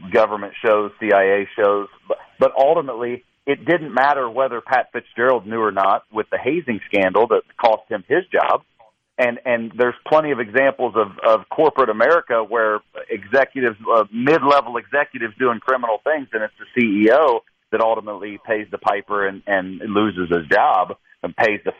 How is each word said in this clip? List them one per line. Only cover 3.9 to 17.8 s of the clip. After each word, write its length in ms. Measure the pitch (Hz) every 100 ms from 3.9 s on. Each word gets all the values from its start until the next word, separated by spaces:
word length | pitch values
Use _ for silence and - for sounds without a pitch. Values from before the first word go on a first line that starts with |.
matter 340 | 127 135 143 123
whether 320 | 113 135 120
Pat 280 | - 127 -
Fitzgerald 540 | 120 - - 123 127 98
knew 140 | 113
or 120 | 107
not 320 | 95 95 107 -
with 160 | 107 107
the 80 | 95
hazing 400 | 113 165 143 104 -
scandal 400 | 101 95 95 117
that 160 | 104 - -
cost 220 | 120 107 -
him 140 | 107 90
his 160 | 151 190
job. 320 | 82 76 117 - _ _ _ _ -
And, 200 | 123 120 -
and 260 | 120 113 107
there's 160 | 123 120 -
plenty 240 | 156 151
of 80 | 131
examples 560 | 113 110 135 131 123 104
of, 160 | 104 95 -
of 220 | 110 92
corporate 400 | - 156 - 123
America 540 | 107 120 170 - 117
where 360 | 107 117 110 107 - - -
executives, 720 | 113 98 131 131 139 123 104 110
uh, 120 | 113 104
mid-level 640 | 110 127 160 135 143 117 117
executives 580 | 110 143 147 127 117 101
doing 200 | 127 113
criminal 400 | - 131 120 107
things, 240 | - 151 135
and 100 | 113
it's 100 | 107 -
the 60 | 107 -
C 300 | 117 101 107
E 40 |
O 280 | 131 156 117 - _ _
that 100 | 107